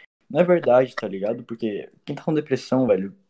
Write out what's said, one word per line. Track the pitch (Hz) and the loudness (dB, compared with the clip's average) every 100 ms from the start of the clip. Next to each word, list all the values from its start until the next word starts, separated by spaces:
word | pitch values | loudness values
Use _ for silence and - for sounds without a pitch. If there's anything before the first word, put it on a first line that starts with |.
| _ _ - | _ _ -6
não | 143 | 0
é | |
verdade, | 180 170 123 123 127 - | 2 2 4 4 4 -4
tá | 107 | -8
ligado? | 95 101 120 - | -6 -6 -6 -8
Porque | 117 110 98 - _ - | -6 -6 -6 -10 _ -12
quem | 139 | -6
tá | |
com | - | -2
depressão, | 156 151 131 - 131 123 | -2 0 -4 0 0 2
velho, | 95 98 - | 2 0 -12